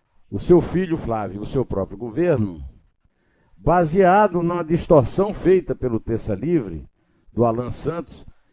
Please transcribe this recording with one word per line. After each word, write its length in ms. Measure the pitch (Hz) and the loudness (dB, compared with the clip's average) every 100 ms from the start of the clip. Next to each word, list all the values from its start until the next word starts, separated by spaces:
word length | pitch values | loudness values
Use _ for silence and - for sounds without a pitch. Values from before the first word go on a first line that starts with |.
| _ _ - | _ _ -12
o 80 | 101 | -4
seu 220 | - 175 | 4 4
filho 380 | 123 165 185 156 | 2 -2 -4 -4
Flávio, 420 | 113 110 98 101 | -4 -6 -6 -10
o 60 | 104 | -6
seu 180 | 135 | -4
próprio 320 | 120 98 95 98 | -4 -4 -6 -8
governo, 680 | 117 117 175 120 101 82 67 - _ _ _ _ _ _ _ _ | -8 -2 0 0 -2 -8 -16 -18 _ _ _ _ _ _ _ _
baseado 880 | - 180 160 185 180 196 208 175 | 0 2 2 4 6 6 4 2
na 200 | 170 175 | -2 -2
distorção 720 | 156 165 - 156 117 - 202 | -2 -2 4 4 4 0 -2
feita 420 | - - 185 - | 0 2 2 0
pelo 240 | - 127 110 | -6 -4 -4
Terça 340 | 113 110 - | -4 -6 -4
Livre, 520 | 98 143 170 98 78 64 _ _ _ _ | -4 0 -2 -2 -10 -14 _ _ _ _
do 120 | 107 117 | 0 0
Alan 240 | 113 123 | 0 -6
Santos, 560 | - 143 170 151 - - - _ | -8 -8 -8 -10 -16 -20 -20 _